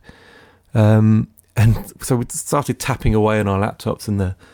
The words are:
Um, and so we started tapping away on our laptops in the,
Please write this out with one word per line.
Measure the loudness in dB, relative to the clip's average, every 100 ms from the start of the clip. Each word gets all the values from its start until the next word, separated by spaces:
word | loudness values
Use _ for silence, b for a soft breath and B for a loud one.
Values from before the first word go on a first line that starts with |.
| B B B B B B _
Um, | 2 4 4 4 2 0 _ _ 2
and | 2 2 -6 -14
so | -4 -4
we | -4
started | -10 -4 -4 -4 -6
tapping | -6 -2 0 2
away | 2 0
on | 0
our | 0
laptops | -2 -4 -8 -6 -4
in | -4
the, | -4 -6 b